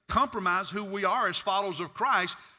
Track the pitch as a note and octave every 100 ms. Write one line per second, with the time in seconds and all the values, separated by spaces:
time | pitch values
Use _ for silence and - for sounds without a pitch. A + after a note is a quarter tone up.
0 | - A3 C#4 A3+ F3+ F3+ G3 G3+ G#3 G3
1 | F#3+ A#3 G3+ E3 - F#3+ G3+ D#3 E3+ -
2 | C4 G#3+ F3+ - -